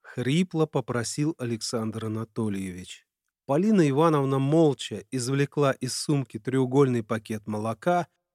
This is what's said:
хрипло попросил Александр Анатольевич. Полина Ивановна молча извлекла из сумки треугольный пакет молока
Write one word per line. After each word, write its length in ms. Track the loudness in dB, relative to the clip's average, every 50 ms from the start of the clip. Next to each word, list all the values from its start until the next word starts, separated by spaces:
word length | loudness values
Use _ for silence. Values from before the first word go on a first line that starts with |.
хрипло 640 | -20 -12 -8 -4 -2 0 0 0 0 0 0 0 -2
попросил 680 | 0 0 -2 -2 -2 -2 -4 -4 -4 -4 -2 -2 -2 -2 -4
Александр 680 | -4 -4 -4 -4 -4 -4 -4 -4 -4 -4 -6 -6 -6
Анатольевич. 1000 | -6 -6 -6 -6 -6 _ -4 -4 -2 -4 -4 -6 -8 -8 -10 -14 -16 -18 -20 _ _ _ _ _ _ _ _ _
Полина 420 | -2 0 2 4 4 4 6 4 4
Ивановна 520 | 4 4 4 4 4 2 2 2 0 0
молча 640 | 2 2 4 4 4 4 4 0 -4 -10 -10 -10 -10 -8
извлекла 600 | -6 -4 -2 -2 0 0 0 0 0 0 2 2 0
из 220 | 0 -4 -6 -6
сумки 440 | -4 -2 0 0 0 -2 -4 -8 -10
треугольный 640 | -6 -2 0 0 0 2 4 4 4 4 2 0 -2
пакет 420 | -2 -4 -6 -4 -6 -8 -8 -6
молока 640 | -6 -6 -4 -4 -4 -6 -4 -2 0 0 0 0 -4 _ _ _ _ _